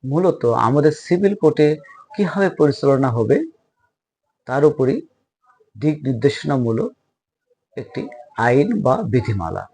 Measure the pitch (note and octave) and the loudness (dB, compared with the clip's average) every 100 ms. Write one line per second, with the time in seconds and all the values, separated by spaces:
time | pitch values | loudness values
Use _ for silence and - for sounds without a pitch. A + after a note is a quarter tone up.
0 | C3 D3 F#3 - A#2+ A#2 A2+ C#3 D3 D3 | -2 0 0 2 0 2 2 2 2 0
1 | - F3 G3+ G3+ D#3 D3 D3+ D#3 - - | -2 0 0 2 0 4 2 0 -8 -20
2 | - - G3+ F#3+ F#3+ - D3+ C3+ C#3 C3+ | -20 -4 -2 0 -2 2 0 2 0 2
3 | C3 A#2 A2+ - D#4+ _ _ _ _ _ | 0 0 2 0 0 _ _ _ _ _
4 | _ _ _ _ - C3 D3 D3 C3 A#3 | _ _ _ _ -6 2 2 4 0 0
5 | - _ _ _ _ _ _ G#2 D3 D3+ | -6 _ _ _ _ _ _ -4 -2 -2
6 | D3 A#2+ C#3+ - D3+ C#3 A#2 A2+ B3 B3+ | -4 0 0 -2 -4 -2 0 -2 -4 -8
7 | _ _ _ _ _ _ _ - A#2 - | _ _ _ _ _ _ _ -16 -12 -10
8 | - - - - A#2 B2+ D3 A2 B2+ C3+ | -12 -14 -18 -2 2 2 2 0 0 0
9 | G3+ B2 A2 G2+ E2 F2+ - | 0 -2 -2 -4 -4 -8 -12